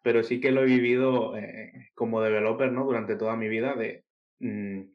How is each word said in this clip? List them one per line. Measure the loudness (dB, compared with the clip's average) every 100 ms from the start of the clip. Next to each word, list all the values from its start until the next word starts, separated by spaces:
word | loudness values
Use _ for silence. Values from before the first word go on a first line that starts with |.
pero | 2 2
sí | 2 0
que | 2
lo | 4
he | 4
vivido, | 4 4 2 2 2 0 -6
eh, | -10 -14 -16 -18 -16
como | -6 -4 0
developer, | 2 2 0 0 0
¿no? | 0
Durante | 0 -2 -2 -4
toda | -2 -2
mi | -2
vida | -2 -2 -2
de, | -6 -8 _ _ _ -10
mm, | -8 -6 -6 -8 -12